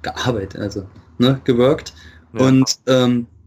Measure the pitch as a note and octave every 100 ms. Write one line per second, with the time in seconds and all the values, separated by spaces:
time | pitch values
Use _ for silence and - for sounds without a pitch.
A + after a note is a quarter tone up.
0 | - - B2+ A2+ F#2+ - G#2 G2+ F#2 -
1 | - - B2 C3+ - A#2+ B2+ D#3 - -
2 | - - _ A2 C3 C3 C3 - - C3
3 | B2 B2 A#2+ _